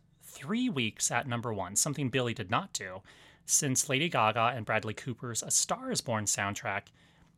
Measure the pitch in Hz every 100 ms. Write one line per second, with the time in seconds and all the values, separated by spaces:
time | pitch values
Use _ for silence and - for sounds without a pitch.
0 | _ _ - - 135 220 254 151 110 -
1 | - 123 131 120 117 104 92 104 156 139
2 | 135 131 120 110 95 123 190 - 98 92
3 | - - - - - - 147 127 - 131
4 | 170 135 110 113 117 127 104 110 107 107
5 | - 113 123 113 - - - 185 262 185
6 | - 110 101 - 101 101 113 98 - _
7 | _ _ -